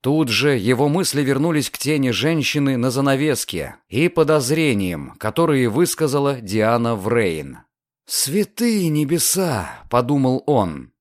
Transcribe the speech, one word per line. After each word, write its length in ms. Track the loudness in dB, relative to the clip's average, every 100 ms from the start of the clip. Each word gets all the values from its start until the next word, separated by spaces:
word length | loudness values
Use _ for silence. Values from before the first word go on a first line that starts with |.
Тут 280 | 0 0 0
же 280 | 0 2 2
его 320 | 2 2 2
мысли 340 | 2 0 -2
вернулись 480 | 0 0 0 0 -2
к 80 | -6
тени 320 | -2 0 0
женщины 680 | 0 0 0 0 0 0 0
на 140 | -2
занавеске 880 | 0 0 0 0 -2 -4 -8 -8 -12 _
и 200 | 0 0
подозрениям, 1040 | 2 2 2 2 0 2 0 -2 -4 -10 -8
которые 500 | -6 0 2 2 2
высказала 720 | 2 0 0 -2 0 0 -2
Диана 560 | -4 0 2 2 0 -2
Врейн. 640 | 0 0 0 -2 -8 -14 _ _ _ _ _
"Святые 800 | -4 -2 -2 -2 -2 0 2 2
небеса!" — 840 | 2 2 0 0 0 0 -2 -4 -12 -2
подумал 520 | -2 2 2 2 0 2
он. 460 | 2 2 -4 -14 _